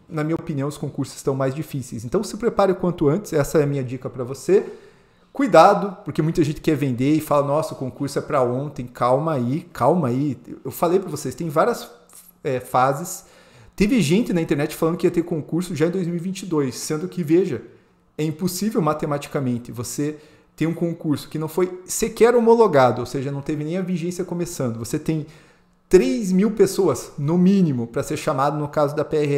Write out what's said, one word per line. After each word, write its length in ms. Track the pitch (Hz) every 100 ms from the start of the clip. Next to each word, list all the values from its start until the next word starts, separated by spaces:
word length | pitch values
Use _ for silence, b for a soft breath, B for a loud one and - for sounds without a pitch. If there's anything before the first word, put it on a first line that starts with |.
| -
na 140 | 156
minha 120 | 151 165
opinião, 320 | 170 139 143
os 100 | 143
concursos 380 | 143 - 131 -
estão 200 | 143 131
mais 180 | 135
difíceis. 500 | 143 151 143 - 117
Então 200 | 117 196
se 120 | 214 208
prepare 340 | 233 226 190
o 40 | 185
quanto 320 | 180 170 147
antes, 240 | 180 -
essa 280 | 156 139 165
é 40 |
a 40 | 143
minha 160 | 143
dica 260 | 123 127 127
pra 140 | 127
você. 420 | 120 139 - 202 B B B B B B B
Cuidado, 680 | - 277 160 185 190 196 - -
porque 160 | 151
muita 220 | 156 175
gente 180 | 147 151
quer 140 | - 147
vender 400 | 139 117 135 156
e 40 |
fala, 280 | 156 147 139
"Nossa, 260 | 147 127
o 40 | 123
concurso 420 | 131 - 139 143
é 20 |
pra 220 | - 147
ontem", 420 | 123 127 143 147 123
calma 480 | - 123 135 160
aí, 340 | 143 120 156 -
calma 360 | - 127 180 127
aí. 280 | 127 147 120 - -
Eu 60 | 135
falei 300 | - 170 190
pra 100 | 190
vocês: 240 | 151 131
tem 160 | - 170
várias, 400 | 151 214 226 - - _ - - _
é, 160 | 156 127
fases. 680 | 127 131 131 143 175 - b b b b b -
Teve 240 | 208 247
gente 320 | 143 185 247
na 100 | 175
internet 320 | 165 143 123 -
falando 200 | 160 160
que 120 | 180
ia 40 |
ter 120 | 170
concurso 520 | 165 160 143 160 180 147
já 120 | 165
em 20 |
dois 160 | 185 170
mil 120 | 175
e 20 |
vinte 240 | 185 185
e 20 | 185
dois, 300 | 156 135 -
sendo 320 | - 156 180
que, 160 | -
veja, 400 | 151 170 180 117 - b b b _ -
é 80 |
impossível 560 | 156 151 180 - 214 226
matematicamente 920 | 151 151 156 147 - 151 127 120 120
você 480 | 117 113 - 147 151 B B B -
ter 120 | 156
um 60 | 170
concurso 520 | 170 165 160 135 -
que 120 | 156
não 80 | 156
foi 340 | - 180 180
sequer 520 | - - 226 220 226 240
homologado, 640 | 226 233 214 143 123 120
ou 60 | 120
seja, 240 | 139 135
não 100 | 139
teve 220 | 135 147
nem 120 | 151 180
a 60 |
vigência 420 | 180 175 170 180
começando. 540 | 180 175 165 - 127 113
Você 220 | 113 175
tem 260 | - 160 147 B B B B _ -
três 420 | 185 262 254 190
mil 200 | 185 220
pessoas, 600 | 220 190 - 175 131 - -
no 220 | 143 175
mínimo, 480 | 180 196 165 123 117
pra 160 | 143
ser 140 | - -
chamado 380 | - 139 143 151
no 120 | 147
caso 280 | 156 143 151
da 80 |
P 140 | - 151
R 180 | 147